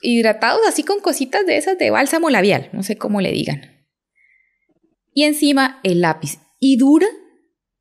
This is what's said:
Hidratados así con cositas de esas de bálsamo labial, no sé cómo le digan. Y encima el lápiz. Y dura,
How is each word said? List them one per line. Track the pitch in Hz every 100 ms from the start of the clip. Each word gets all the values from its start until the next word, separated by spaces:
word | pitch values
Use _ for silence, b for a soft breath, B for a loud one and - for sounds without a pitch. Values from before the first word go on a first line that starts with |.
Hidratados | - 233 226 214 226 440 440
así | -
con | 302 403
cositas | 381 - 262 381 370
de | 226
esas | 339 370
de | 226
bálsamo | 214 277 330 330
labial, | 240 196 143 -
no | -
sé | 196 214
cómo | 214 202
le | 185
digan. | - - 143 - _ _ _ _ _ _ _ _ _ _ _ _ _ _
Y | 277
encima | 302 302 294 269 262 -
el | 190 175
lápiz. | 170 156 147 - _ -
Y | 269 254
dura, | 269 311 392 - - _ _ _ _ _